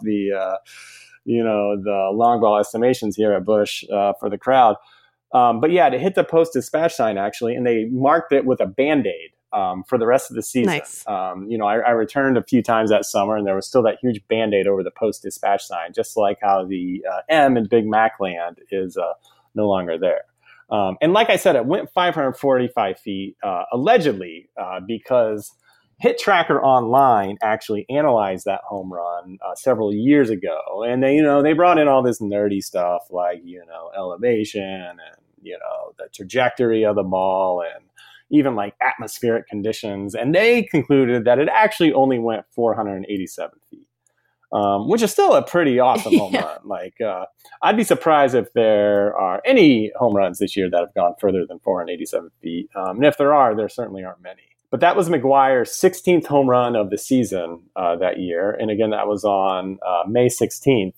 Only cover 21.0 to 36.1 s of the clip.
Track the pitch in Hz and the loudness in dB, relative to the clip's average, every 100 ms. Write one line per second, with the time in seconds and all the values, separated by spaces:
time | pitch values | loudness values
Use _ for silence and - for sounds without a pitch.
21 | 156 202 226 196 196 139 117 190 - - | 2 2 2 2 2 2 0 -4 -2 -2
22 | 180 165 135 127 139 127 123 120 101 92 | 0 0 -4 -2 0 0 0 -2 -4 -4
23 | - 98 95 - 101 87 - 120 147 240 | -8 -8 -10 -8 -6 -6 -4 -2 2 2
24 | 147 98 90 82 - - 92 92 92 113 | 2 -2 -8 -14 -18 -12 -10 -10 -8 -10
25 | - 127 113 107 - _ _ _ _ _ | -2 0 0 -2 -10 _ _ _ _ _
26 | 233 480 - 185 165 147 135 127 117 131 | -2 0 2 2 2 2 4 2 4 4
27 | 135 113 98 104 110 107 - 104 98 135 | 4 4 0 -2 -2 -2 -4 -6 -4 -2
28 | 151 117 98 92 101 95 - 101 92 90 | 2 2 0 -4 -4 -6 -6 -10 -10 -10
29 | 87 87 90 92 98 87 135 120 107 104 | -8 -8 -12 -14 -12 -6 -2 0 0 0
30 | 123 147 120 107 92 78 - 95 117 123 | 2 4 4 0 -4 -6 -6 -6 -4 0
31 | 135 143 151 143 147 156 175 165 147 135 | 2 4 4 4 4 4 4 4 4 4
32 | 123 117 104 104 104 98 - 92 90 87 | 2 -2 -4 -2 0 -2 -4 -4 -2 -2
33 | - 90 87 90 87 90 85 82 85 98 | -6 -6 -4 -6 -12 -20 -18 -18 -14 -10
34 | 92 87 120 113 107 107 95 95 90 87 | -10 -4 -2 0 -2 -6 -8 -10 -12 -18
35 | 80 80 _ _ - 90 82 82 - - | -20 -20 _ _ -16 -12 -10 -10 -12 -16
36 | - | -20